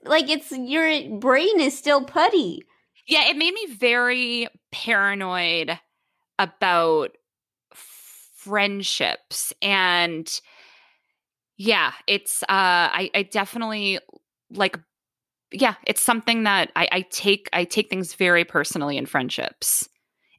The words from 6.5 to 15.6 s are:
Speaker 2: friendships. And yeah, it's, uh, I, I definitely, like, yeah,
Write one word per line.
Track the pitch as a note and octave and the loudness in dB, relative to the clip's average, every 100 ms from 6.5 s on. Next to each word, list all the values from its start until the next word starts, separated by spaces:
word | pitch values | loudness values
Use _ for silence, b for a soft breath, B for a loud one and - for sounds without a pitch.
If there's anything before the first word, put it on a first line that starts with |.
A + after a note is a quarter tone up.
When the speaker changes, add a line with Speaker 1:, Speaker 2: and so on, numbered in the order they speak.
| - F#3+ F3 E3 D#3 C#3 _ _ _ _ _ _ | 0 2 4 4 2 0 _ _ _ _ _ _
Speaker 2:
friendships. | - - - - - - - G3 G#3 G3+ G3+ F#3 - G2 - - - - - | -20 -20 -20 -20 -20 -20 -20 -4 0 0 -2 -6 -2 -2 -2 -8 -8 -8 -4
And | G3 G3 F#3 F3 E3+ E3 D#3+ - b b b b b b b b _ _ _ - | 0 2 2 2 0 -2 -8 -10 b b b b b b b b _ _ _ -6
yeah, | G3+ G3+ C3+ - - | 0 2 0 -4 -2
it's, | G3+ - - | -2 -2 -6
uh, | - | 0
I, | F#3+ F#3 F3 E3 F3 F#3+ G3+ | 2 4 4 2 0 -2 -4
I | |
definitely, | F#3+ G#3 G3 A#3 A3 G#3+ G3+ F#3+ _ - _ _ _ | -2 -4 -4 -6 -6 -4 -2 -4 _ -20 _ _ _
like, | G3 F#3+ E3 _ _ _ _ _ _ _ | -2 -2 -2 _ _ _ _ _ _ _
yeah, | G3 | 0